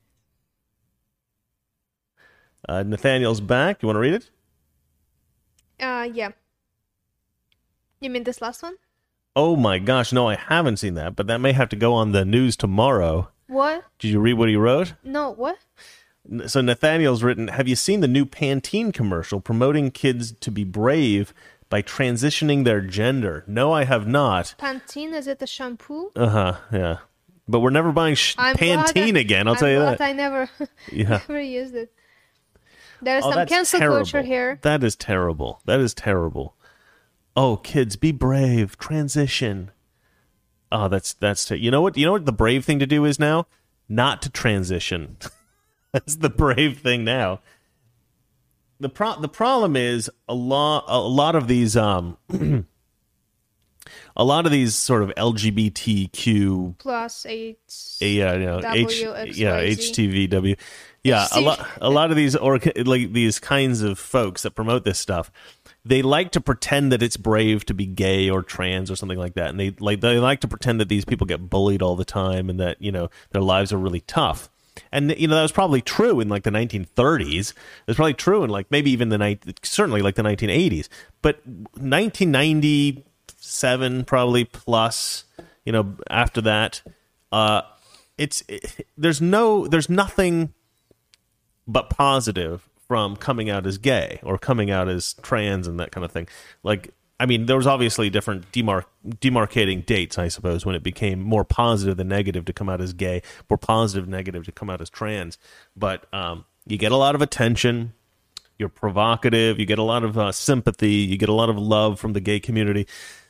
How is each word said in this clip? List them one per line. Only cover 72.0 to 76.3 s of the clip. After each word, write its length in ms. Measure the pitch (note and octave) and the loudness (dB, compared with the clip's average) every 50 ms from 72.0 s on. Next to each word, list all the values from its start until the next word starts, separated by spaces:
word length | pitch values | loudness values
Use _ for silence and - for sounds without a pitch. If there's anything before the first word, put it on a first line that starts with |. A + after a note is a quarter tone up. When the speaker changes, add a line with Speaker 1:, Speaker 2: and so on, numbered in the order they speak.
| F2+ | -4
Speaker 1:
time 440 | - - G2+ F#2+ F#2+ F#2 F#2 F#2 F#2 | -4 -4 -4 -2 -2 -2 -2 -4 -4
and 100 | F2+ F#2 | -4 -2
that, 220 | F#2 F2 - - | -4 -4 -4 -6
you 100 | G2 G2+ | -6 -6
know, 180 | F#2+ F2+ E2+ E2 - - - _ | -4 -4 -6 -6 -8 -14 -14 _
their 100 | - G2 | -2 0
lives 320 | G2 F#2+ F#2 F#2+ G2+ F#2+ G#2 | 2 2 4 2 2 0 0
are 40 | |
really 220 | F#2+ F#2 F#2+ E2+ - | -2 -2 -2 -2 -4
tough. 480 | - - - E3 D3 F#2 - - - - _ _ _ _ - - - _ | -6 -4 -2 0 0 0 -2 -4 -10 -16 _ _ _ _ -20 -20 -12 _
And, 240 | - C#3+ C#3+ D3 D#3+ - | -2 -2 0 0 0 0
you 80 | D#3+ | 2
know, 80 | D#3 D#3 | 2 4
that 80 | D#3+ D#3 | 2 2
was 80 | D3 | 2
probably 300 | - - F#3+ F3 C#3 B2+ | 0 0 2 2 2 2
true 380 | - - - - G#3+ B3 F#3+ B2 | 0 0 0 2 2 4 4 2
in, 100 | A2 | 0
like, 120 | G#2 | 0